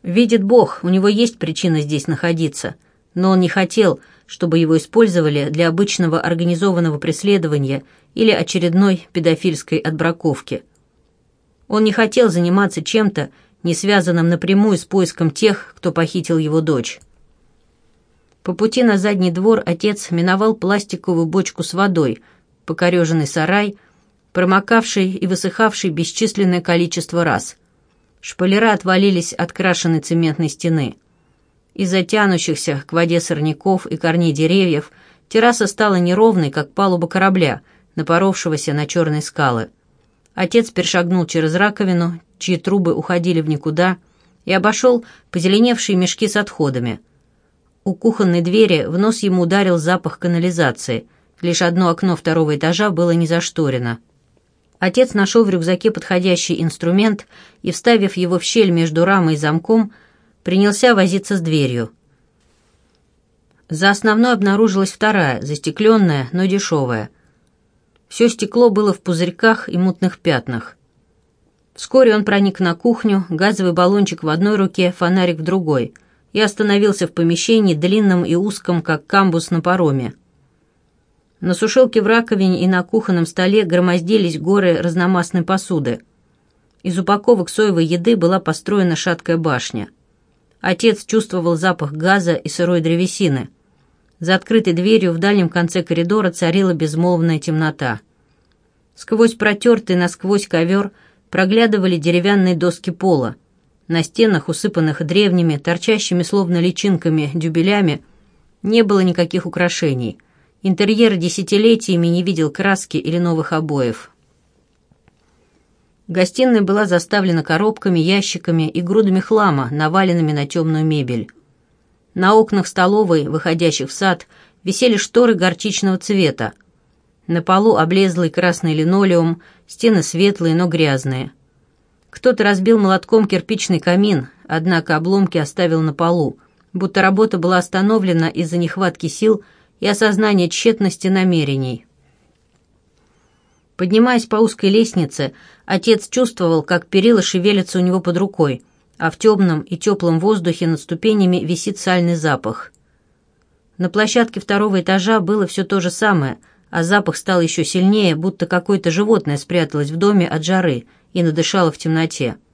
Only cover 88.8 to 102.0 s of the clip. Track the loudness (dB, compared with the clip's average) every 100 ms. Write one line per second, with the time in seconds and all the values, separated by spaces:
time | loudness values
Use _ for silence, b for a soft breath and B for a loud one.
88.8 | 0 -2 -4 -4 -2 -2 -2 -4 -6 -10
89.8 | -10 _ _ _ _ _ _ _ -4 0
90.8 | 0 0 -2 -2 -2 -4 -2 0 -2 -2
91.8 | -6 -4 0 2 0 -2 -4 -2 0 0
92.8 | 0 0 -2 -2 -2 -2 -6 _ _ _
93.8 | _ _ _ _ -2 -2 2 0 2 0
94.8 | 2 2 2 0 0 2 0 0 -2 -2
95.8 | -2 -2 0 0 -2 -2 0 2 0 0
96.8 | -2 0 0 2 0 -2 -2 -2 -2 -2
97.8 | -6 -6 _ _ _ _ _ _ _ _
98.8 | _ _ -6 2 2 2 -2 2 2 2
99.8 | 0 0 0 -4 -2 -2 0 -2 0 0
100.8 | -2 b b b _ -2 2 2 2 2
101.8 | 0 0